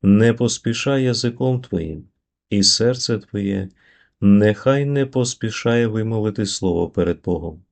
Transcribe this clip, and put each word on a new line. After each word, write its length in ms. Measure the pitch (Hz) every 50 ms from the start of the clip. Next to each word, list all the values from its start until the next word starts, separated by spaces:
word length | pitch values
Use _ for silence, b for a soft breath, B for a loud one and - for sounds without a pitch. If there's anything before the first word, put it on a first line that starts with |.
Не 320 | - 98 101 104 113 117 113
поспішай 680 | 117 123 113 - - _ 117 113 - - 139 139 135 131
язиком 580 | 127 120 113 - 120 120 120 131 131 127 127
твоїм, 420 | 127 - - 87 82 80 80 80 - _ _ _ _ _ _ _ _ _
і 140 | 107 101 98
серце 560 | - - - 117 120 127 127 - - 120 107
твоє 500 | - _ - 104 101 98 98 98 95 95 b b b b b b b b b b
нехай 640 | - 101 101 101 104 107 104 - - 131 135 139 143
не 200 | 143 143 139 139
поспішає 840 | 135 - 131 123 120 - _ - 110 107 - - 120 117 117 117 113
вимовити 580 | 107 110 107 110 113 110 107 107 101 - 107
слово 440 | 101 - - - 92 85 85 87 82
перед 320 | - - 87 85 85 -
Богом 420 | _ - 87 80 80 82 80 82 _ _